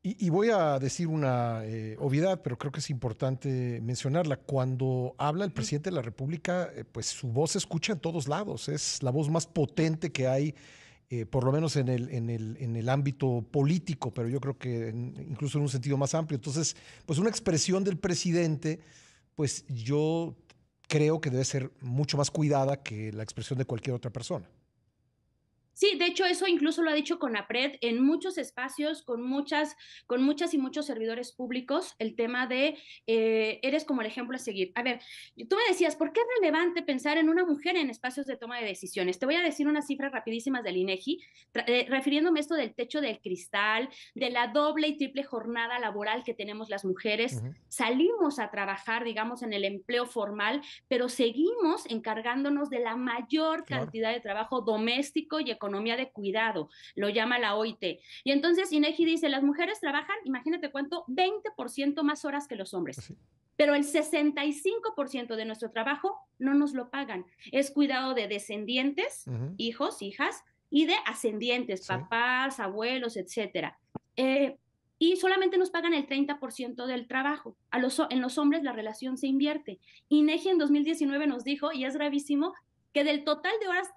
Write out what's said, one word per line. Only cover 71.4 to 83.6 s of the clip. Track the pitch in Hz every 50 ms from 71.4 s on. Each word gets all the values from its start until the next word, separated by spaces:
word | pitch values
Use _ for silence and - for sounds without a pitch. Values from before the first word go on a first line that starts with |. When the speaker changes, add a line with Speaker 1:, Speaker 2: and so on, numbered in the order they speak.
| 233 240 240 247 240 214 190 185
Speaker 1:
Sí. | - -
Speaker 2:
papás, | 185 185 151 - 233 233 240 247 254 254 269 269 262 -
abuelos, | 208 190 190 214 220 240 254 262 247 233 226
etcétera. | 208 185 185 - 233 208 185 - 175 151 151 - _ _ _ _ - _ _ _
Eh, | - 262 262 269 285 277 269 277 - _ _ _ _ _ _ _
y | _ 320 339 370
solamente | 359 370 370 381 392 381 349 359 359
nos | 370 359
pagan | - 339 330 339 330
el | 294 285
treinta | - 269 277 285 285 285 285
por | 269 240
ciento | - - 247 240 247 247 247
del | 254 254 247 240
trabajo. | 247 262 262 262 285 302 294 - 226 - _ _ _
A | -
los | 247 254 269 262 -
ho-, | 302 -
en | 254 254
los | 247 262 - 311
hombres | 294 285 302 330 285
la | 262 226
relación | 220 214 214 214 - 254 262 262 254
se | -
invierte. | 269 269 269 285 294 302 302 - - 185 - _ - - - _
inegi | _ 294 302 294 302 311 339 - 381
en | 370
dos | 330 294 285
mil | 294 294 285
diecinueve | 311 330 320 302 277 277 285 302
nos | 294 247 240 226
dijo, | 269 285 285 294 311
y | 320 262 262
es | 269 269
gravísimo, | 294 294 294 277 285 285 - 285 285 294 - - - _ _ _ _ _ _
que | _ 294 285
del | 302 294 294 294
total | 311 302 294 302 359 440 440